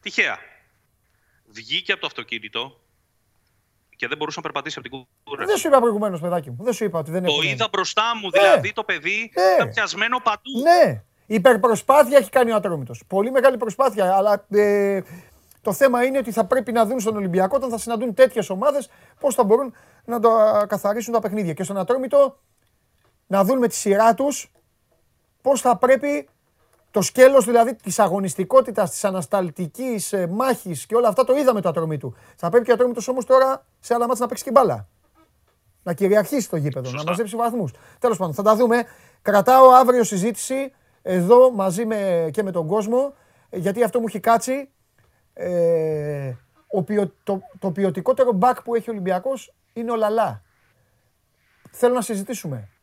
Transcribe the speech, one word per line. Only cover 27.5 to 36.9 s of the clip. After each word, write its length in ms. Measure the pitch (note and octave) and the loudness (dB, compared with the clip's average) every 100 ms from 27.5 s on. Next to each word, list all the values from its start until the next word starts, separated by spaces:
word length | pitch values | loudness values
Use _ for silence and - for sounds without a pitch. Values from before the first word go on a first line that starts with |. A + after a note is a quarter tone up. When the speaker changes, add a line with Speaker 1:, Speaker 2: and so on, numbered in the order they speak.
| A#3+ A#3 A3+ | 2 2 0
Speaker 2:
της 240 | - F3 | -8 0
αγωνιστικότητας, 880 | G3+ F#3+ F#3+ - F#3+ C4 B3+ G#3+ F#3+ | 0 0 -4 -4 2 2 2 -2 -4
της 140 | - G3+ | -2 -4
ανασταλτικής, 1080 | F#3 E3+ G3+ F3+ D3 E3+ - B3+ A3+ - | -4 -4 -2 -2 -6 -10 -8 -6 -6 -4
ε, 140 | G3 F3 | -4 -4
μάχης 580 | G3 C4 B3 - D#3 - | -2 -2 -2 -4 -10 -2
και 100 | A3+ | 0
όλα 120 | A#3+ | 2
αυτά, 160 | G3+ | 0
το 120 | B3+ C4 | 0 2
είδαμε 260 | C4+ A3 | 2 0
το 80 | F#3 | -2
Ατρόμητο. 440 | E3 D#3+ D#3 C3 - _ _ | -4 -4 -6 -10 -16 _ _
Θα 140 | E3+ | 0
πρέπει 160 | A3+ A#3+ | 0 2
και 60 | |
ο 20 | |
Ατρόμητος 340 | A#3 B3 A#3 A3 | 2 2 -2 -6
όμως 180 | B3+ A#3 | -6 2
τώρα 400 | C4 C4 C4+ _ _ | 4 4 0 _ _
σε 140 | - | -4
άλλα 140 | A#3+ A#3 | -2 -2
μάτς 120 | A#3+ | -2
να 80 | A#3+ | -4
παίξει 160 | A#3+ | -6
και 80 | - | 0
μπάλα. 360 | A3+ A#3 A#2 G#2 _ _ _ _ _ _ _ _ _ | 2 2 -2 -8 _ _ _ _ _ _ _ _ _
Να 100 | - | -10
κυριαρχήσει 560 | F3 G3 G#3 G3 C#4+ G3 | -2 2 2 2 -4 -4
το 60 | E3+ | -4
γήπεδο, 300 | C#3+ C3+ | -4 -6
Speaker 1:
Σωστά. 180 | B2+ | -10